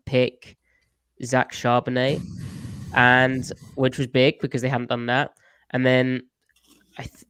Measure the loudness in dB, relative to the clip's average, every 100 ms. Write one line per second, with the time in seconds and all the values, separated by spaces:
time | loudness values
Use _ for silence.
0 | -2 0 0 -2 -18 _ _ _ _ _
1 | _ -16 -2 0 0 -2 0 0 0 -2
2 | -2 -2 -6 -12 -14 -14 -14 -14 -4 4
3 | 6 6 4 0 -6 -12 -14 -2 -2 -2
4 | -2 2 2 2 -4 -4 -4 -4 -4 -6
5 | -2 -2 -2 -8 _ _ _ 0 2 4
6 | 2 -2 -8 _ _ _ _ _ _ -16
7 | -16 -18 _